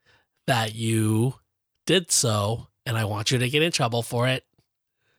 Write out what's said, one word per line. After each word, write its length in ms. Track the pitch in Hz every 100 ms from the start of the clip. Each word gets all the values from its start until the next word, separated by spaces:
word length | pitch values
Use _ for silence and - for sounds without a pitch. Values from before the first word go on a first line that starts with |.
| _ _ _ _ -
that 300 | 120 110 110
you 600 | 113 113 107 110 127 - _ _ _ _ -
did 260 | 180 175
so, 560 | - 127 104 101 120 - _ -
and 120 | 113
I 80 | 104
want 260 | 104 107
you 60 | 127
to 100 | 123
get 120 | 147
in 100 | 165
trouble 300 | - 123 117
for 240 | 117 120 127
it." 160 | 131 - _ _ _ _ _ _